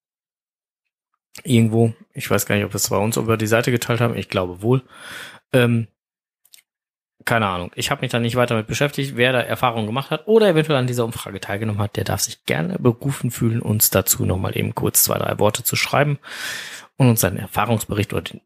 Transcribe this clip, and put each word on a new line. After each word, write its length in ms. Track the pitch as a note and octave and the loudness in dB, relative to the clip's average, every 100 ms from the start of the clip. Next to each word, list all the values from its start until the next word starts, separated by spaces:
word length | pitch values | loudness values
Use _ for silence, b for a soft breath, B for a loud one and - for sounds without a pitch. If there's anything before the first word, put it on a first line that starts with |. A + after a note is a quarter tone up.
| _ _ _ _ _ _ _ _ _ _ _ _ _ - | _ _ _ _ _ _ _ _ _ _ _ _ _ -14
Irgendwo. 520 | - A#2 A2+ A2+ A2+ - - | 2 4 4 4 2 0 -12
Ich 160 | - - | -12 -2
weiß 160 | G#2+ - | -2 0
gar 100 | G#2 | -2
nicht, 80 | |
ob 100 | G2 | -2
wir 20 | G2+ | -4
es 140 | - | -2
bei 80 | G2 | 0
uns 200 | G#2+ C3 | 0 0
über 200 | A2+ A2 | 0 0
die 100 | G#2+ | 2
Seite 240 | A2+ B2+ | 2 2
geteilt 300 | B2 - A2+ | 0 0 0
haben. 140 | A#2 A2 | 0 0
Ich 140 | - | -4
glaube 320 | G2+ F2+ F2 | -2 -2 -2
wohl. 220 | G#2+ C3 - B B B B B _ | 0 0 0 B B B B B _
Ähm, 360 | C3 A#2+ A#2 A2 _ _ _ _ _ _ - _ _ _ _ _ _ | 2 4 2 -2 _ _ _ _ _ _ -20 _ _ _ _ _ _
keine 240 | - A#2 G2+ | 0 2 2
Ahnung. 240 | F2+ F2+ | -2 -6
Ich 160 | - - | -6 -4
habe 120 | C#3+ | -4
mich 100 | B2+ | -2
da 80 | A#2+ | -2
nicht 160 | A#2 B2 | 0 2
weiter 200 | A#2+ A2+ | 2 0
mit 120 | G#2+ | -2
beschäftigt. 480 | B2 C#3+ - C#3 A#2+ | -2 -2 -2 -6 2
Wer 180 | B2+ | 2
da 80 | B2+ | 2
Erfahrungen 460 | - A2+ B2+ A2+ G#2+ | 0 0 0 0 -2
gemacht 240 | B2+ - | -4 -4
hat 160 | D#3 - | -6 2
oder 200 | A3 G#3 | 6 6
eventuell 300 | D#3+ D3+ C#3 | 4 2 0
an 80 | B2+ | 0
dieser 200 | B2 A#2 | 0 -2
Umfrage 340 | - G2+ G2 | -4 -10 -10
teilgenommen 420 | - G2+ A2 G2+ | -6 -4 -2 -2
hat, 140 | G2+ - | -2 -2
der 80 | |
darf 180 | G2 G2 | -2 -2
sich 240 | - - - | -4 -6 -4
gerne 320 | - F3 F#3 | -2 -2 2
berufen 540 | B2+ A#2 C#3 - C3 | 2 2 -4 -4 -6
fühlen, 320 | - A#2 A#2 | -2 -2 0
uns 260 | - A2 - | 0 0 2
dazu 360 | G2 - - G2+ | 2 2 0 0
nochmal 300 | F#2 G2+ - | 0 -2 -2
eben 200 | G#2 - | -2 0
kurz 280 | G#2 - | 0 2
zwei, 140 | - - | 0 0
drei 220 | - - | -2 2
Worte 240 | G#2 - | 2 2
zu 120 | - - | -4 -4
schreiben 440 | - C3 D3 C#3 B B B B B B B - | 0 2 2 -2 B B B B B B B 2
und 120 | B2+ | 4
uns 120 | A2 | 4
seinen 160 | F#2 G#2+ | 0 -2
Erfahrungsbericht 760 | G2 - G#2+ A2 - G2+ G2 | -4 -2 0 -2 -2 -4 -2
oder 80 | F#2 | -4
den 200 | - - | -6 -12